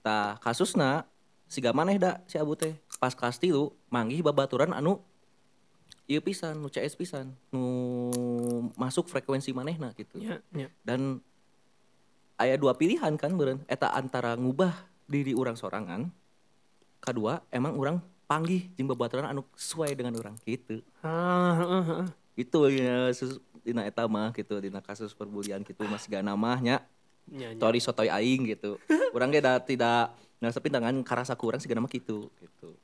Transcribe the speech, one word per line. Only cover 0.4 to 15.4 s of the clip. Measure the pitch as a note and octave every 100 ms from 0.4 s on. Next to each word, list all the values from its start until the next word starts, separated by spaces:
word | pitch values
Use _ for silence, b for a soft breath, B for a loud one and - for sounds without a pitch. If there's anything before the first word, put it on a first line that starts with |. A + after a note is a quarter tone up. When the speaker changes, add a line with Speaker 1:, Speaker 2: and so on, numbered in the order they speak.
Speaker 1:
kasusna | - A#2 F3+ - C#3 D3 - _ _ _
siga | _ - B2 B2
maneh | F3 G3
da | F#3 -
si | - D#3+
Abu | D3+ D#3
teh. | D#3 D#3 _ -
Pas | B2+
kelas | - A#2+ A#2+
tilu | F3+ D3 - - _
manggih | B2 A2+ C#3
babaturan | D3+ C#3+ C3+ B2 D3+
anu | D3 D3 G3+ - _ _ _ _ _ _ _ _ - _
ieu | C#3+
pisan, | F3+ G3 E3 D#3
nu | C#3+
C | -
S | D3 -
pisan, | F3+ C#3+ C3 C3 _
nu | C3 B2+ B2+ B2 B2 B2 B2 B2 A#2+ A#2+ A#2+ A#2+
masuk | - B2+ C3 F3
frekuensi | C#3 - C3+ C3+
manehna | B2+ C3+ E3 C3+
gitu. | - G#2 -
Speaker 2:
Nya, | G#3+ D#3+ -
nya. | D#3+ C3+ _
Speaker 1:
Dan | - B2 C3+ C3 _ _ _ _ _ _ _ _ _ _ _ _
aya | B2 C3+
dua | C#3
pilihan | B2 D#3+ D4+ A3 D3+
kan, | D3 F#3
meureun. | C#3 C3 C#3+
Eta | B2 -
antara | - C3 C3 A#2+
ngubah | A#2 B2+ C3 F#3 F3 - _
diri | _ C#3+ C#3
urang | C3